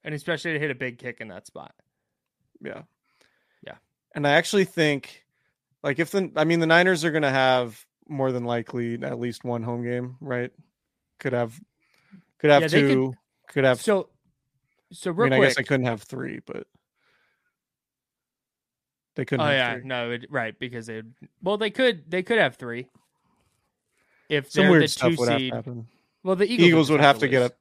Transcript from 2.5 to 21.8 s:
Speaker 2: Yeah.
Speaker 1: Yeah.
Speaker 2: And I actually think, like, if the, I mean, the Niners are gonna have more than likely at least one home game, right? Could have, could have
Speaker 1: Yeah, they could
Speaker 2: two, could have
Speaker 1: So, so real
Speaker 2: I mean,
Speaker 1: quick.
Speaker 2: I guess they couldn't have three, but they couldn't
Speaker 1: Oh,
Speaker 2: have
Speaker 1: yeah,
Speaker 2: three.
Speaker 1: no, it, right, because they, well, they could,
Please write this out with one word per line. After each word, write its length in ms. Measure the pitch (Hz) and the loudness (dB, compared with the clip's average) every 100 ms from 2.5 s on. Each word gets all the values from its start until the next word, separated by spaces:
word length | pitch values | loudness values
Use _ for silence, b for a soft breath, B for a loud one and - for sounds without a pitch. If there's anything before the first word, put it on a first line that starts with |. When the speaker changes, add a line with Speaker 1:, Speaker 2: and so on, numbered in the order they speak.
| _ | _
Speaker 2:
Yeah. 220 | 69 - 156 _ _ _ _ _ _ _ - | -16 -16 -20 _ _ _ _ _ _ _ -20
Speaker 1:
Yeah. 100 | - _ _ _ | -20 _ _ _
Speaker 2:
And 140 | - 143 | -4 2
I 40 | |
actually 320 | 151 170 208 175 | 2 2 0 0
think, 600 | - 151 139 - - _ _ _ _ _ _ | 2 0 0 -6 -20 _ _ _ _ _ _
like, 160 | 143 139 | -6 -4
if 140 | 165 | -2
the, 200 | 202 180 - | -2 -4 -2
I 80 | |
mean, 160 | 156 170 | 2 2
the 80 | 160 | 4
Niners 360 | 165 180 175 | 4 4 2
are 80 | 165 | 0
gonna 200 | 156 147 | 0 0
have 520 | 135 131 127 120 107 _ _ _ | 2 2 2 0 -10 _ _ _
more 240 | 143 131 | -4 -2
than 120 | 123 120 | -2 -4
likely 560 | 120 113 123 117 117 | -6 -6 -6 -6 -6
at 180 | 135 120 | -8 -8
least 240 | 120 113 | -8 -8
one 200 | 123 120 | -8 -6
home 200 | 113 120 | -6 -8
game, 340 | 120 123 123 127 | -6 -6 -8 -14
right? 320 | 151 123 123 _ _ _ _ _ _ _ | -8 -8 -8 _ _ _ _ _ _ _
Could 140 | 139 | -4
have, 260 | 123 117 131 - _ b b b b b _ | -2 -4 -8 -20 _ b b b b b _
could 140 | 151 | 6
have 100 | 143 | 6
Speaker 1:
Yeah, 40 | 160 | 6
they 140 | 160 | 2
could 80 | 139 | 4
Speaker 2:
two, 240 | 131 131 123 _ _ - | 2 0 -6 _ _ -8
could 160 | 143 | 0
have 180 | 131 123 | 2 2
Speaker 1:
So, 280 | - 196 - _ _ _ _ _ _ _ _ | 0 0 -2 _ _ _ _ _ _ _ _
so 180 | 175 185 | -12 -8
real 180 | 170 135 | 0 2
Speaker 2:
I 20 | |
mean, 80 | 131 | 4
Speaker 1:
quick. 60 | 135 | 4
Speaker 2:
I 20 | |
guess 60 | 131 | 2
they 60 | |
couldn't 240 | 123 135 123 | -2 -2 0
have 160 | 110 | -6
three, 380 | - 131 131 - - | -10 -12 -10 -12 -12
but 220 | - - _ _ _ _ _ _ _ _ _ _ _ _ _ _ _ _ _ _ _ _ _ _ _ _ - | -14 -14 _ _ _ _ _ _ _ _ _ _ _ _ _ _ _ _ _ _ _ _ _ _ _ _ -10
they 100 | 131 | -4
couldn't 160 | 131 151 | 0 2
Speaker 1:
Oh, 40 | |
Speaker 2:
have 60 | 139 | 2
Speaker 1:
yeah, 180 | 123 120 | 0 -4
Speaker 2:
three. 40 | 127 | -6
Speaker 1:
no, 240 | 123 120 | -6 -6
it, 140 | 120 123 | -8 -6
right, 280 | 139 113 - | -6 -6 -8
because 260 | 127 120 113 | -12 -10 -12
they, 140 | 110 113 _ - _ | -14 -14 _ -20 _
well, 160 | 180 208 | -4 -2
they 120 | 214 | -4
could, 380 | 214 | 0